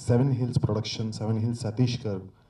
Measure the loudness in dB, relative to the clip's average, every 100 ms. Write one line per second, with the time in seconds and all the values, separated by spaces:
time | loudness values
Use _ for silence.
0 | 2 4 4 2 0 0 0 0 -2 -4
1 | -6 -4 -2 0 0 -2 -2 0 0 0
2 | -4 -6 -8 -18